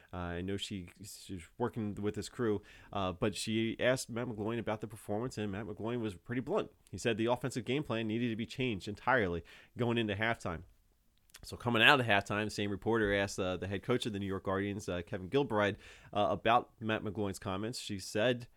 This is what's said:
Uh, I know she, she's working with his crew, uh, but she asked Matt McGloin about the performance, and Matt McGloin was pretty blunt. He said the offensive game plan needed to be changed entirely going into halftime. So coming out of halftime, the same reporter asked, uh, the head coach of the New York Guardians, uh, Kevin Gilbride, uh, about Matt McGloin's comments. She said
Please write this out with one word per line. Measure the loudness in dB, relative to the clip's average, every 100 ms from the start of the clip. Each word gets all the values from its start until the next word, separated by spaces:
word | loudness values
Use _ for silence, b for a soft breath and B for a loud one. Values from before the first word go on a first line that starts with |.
| B
Uh, | -8
I | -6 -4
know | -4 -4
she, | -6 -8 -10 -16
she's | -18 -16 -12 -12 -12 -4
working | -4 -2 -4 -2
with | -4 -4
his | -6
crew, | -2 0 0 B B B
uh, | -4 -2
but | 0 -2 -2
she | -2 0 0 2
asked | 2 2 -2
Matt | -6 -6
McGloin | -4 -4 -2
about | -2 -4
the | -6
performance, | -10 -6 -4 -4 -4
and | -4
Matt | -4 -8
McGloin | -6 -4 -2
was | -4 -6
pretty | -6 -4
blunt. | -2 -2 -2 -8 _
He | -2
said | 0 2
the | 2
offensive | 2 0 -4
game | -2 -2
plan | 0 -2 0
needed | 0 0
to | -2
be | -4
changed | -2 -2 -2 -6
entirely | -4 2 4 4 0 B B B -2
going | 0 2
into | 2 2
halftime. | 0 0 -4 -8 -10 -20 _ _ _ _ _ -20
So | -14 -6
coming | 2 8
out | 10 8
of | 8
halftime, | 4 4 0
the | -2
same | -2 -2
reporter | 0 2 2 4
asked, | 4 2 0
uh, | -2 -2
the | -2
head | -4
coach | 0 0 0
of |
the | -2
New | -2
York | -2
Guardians, | 0 0 0 -4 -4
uh, | -4 -4
Kevin | -8 0
Gilbride, | 0 2 4 4 2 B B B
uh, | 0 2
about | 2 4 4 2 -6
Matt | -4 -2
McGloin's | -2 -4 -4 -4
comments. | -4 -4 -4 -6
She | -8 -8
said | -4 0 2 0 -6